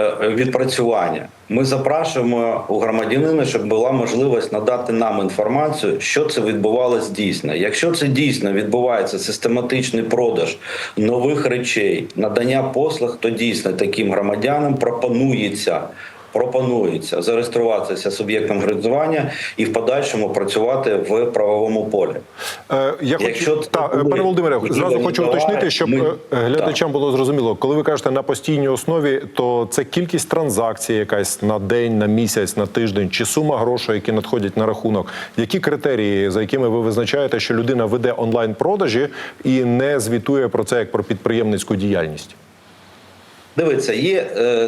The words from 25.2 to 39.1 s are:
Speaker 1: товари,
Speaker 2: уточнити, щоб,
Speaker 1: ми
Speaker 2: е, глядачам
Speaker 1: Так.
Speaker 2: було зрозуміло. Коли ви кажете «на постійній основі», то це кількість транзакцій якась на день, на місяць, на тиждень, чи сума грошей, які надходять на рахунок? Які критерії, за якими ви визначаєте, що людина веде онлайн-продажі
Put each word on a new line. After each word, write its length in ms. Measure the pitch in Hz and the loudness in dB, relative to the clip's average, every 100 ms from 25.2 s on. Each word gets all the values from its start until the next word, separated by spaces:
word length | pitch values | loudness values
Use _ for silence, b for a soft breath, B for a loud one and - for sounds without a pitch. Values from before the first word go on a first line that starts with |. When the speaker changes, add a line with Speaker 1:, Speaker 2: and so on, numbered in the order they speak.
Speaker 1:
товари, 160 | 165 139 | 0 2
Speaker 2:
уточнити, 320 | 160 143 165 | 2 2 0
щоб, 180 | - 160 | 0 2
Speaker 1:
ми 80 | 135 | 2
Speaker 2:
е, 120 | 117 175 - | 2 -2 -4
глядачам 560 | 127 120 151 - 143 165 | 0 2 2 0 0 0
Speaker 1:
Так. 40 | |
Speaker 2:
було 200 | 139 143 | 0 2
зрозуміло. 440 | 131 131 147 113 92 | 2 2 2 2 2
Коли 200 | 135 151 | 2 2
ви 80 | |
кажете 280 | 123 113 135 | 2 0 0
«на 120 | 135 | 0
постійній 440 | 131 127 - 147 139 | 0 -2 0 0 2
основі», 540 | 127 - 165 147 135 104 - | 0 0 0 2 0 -2 -2
то 320 | 123 120 113 | 0 0 0
це 120 | - | -2
кількість 460 | 131 175 170 170 - | -2 -2 -2 -2 0
транзакцій 640 | 165 151 101 113 110 - | 0 0 0 0 -2 -2
якась 480 | 110 101 104 98 - | 0 0 0 -2 -2
на 180 | 104 107 | -2 0
день, 380 | 98 120 117 110 | 0 0 2 2
на 80 | 107 | 2
місяць, 520 | 110 110 110 92 110 | 2 2 0 -2 -2
на 80 | 98 | -2
тиждень, 440 | 117 113 101 92 | 0 0 0 -2
чи 160 | - 110 | -2 -2
сума 320 | 151 151 127 | 0 0 0
грошей, 380 | 117 123 - 107 | 0 0 -2 -2
які 160 | 117 | 0
надходять 460 | 110 - 120 101 107 | -2 0 -2 0 0
на 80 | 110 | 0
рахунок? 420 | 107 113 101 - B B - | 0 0 -2 -2 B B -4
Які 220 | 120 190 | -2 0
критерії, 720 | 151 147 147 120 104 98 98 | 0 0 0 0 2 2 0
за 100 | 101 | 0
якими 280 | 107 135 120 | 0 0 0
ви 100 | 117 | 0
визначаєте, 580 | 113 110 110 143 135 117 | 0 0 0 0 0 0
що 140 | - | 0
людина 320 | 117 117 123 107 | 0 0 0 0
веде 280 | 120 123 117 | 0 0 0
онлайн-продажі 920 | 113 117 110 104 151 202 156 117 147 | 0 0 0 0 0 0 0 0 -2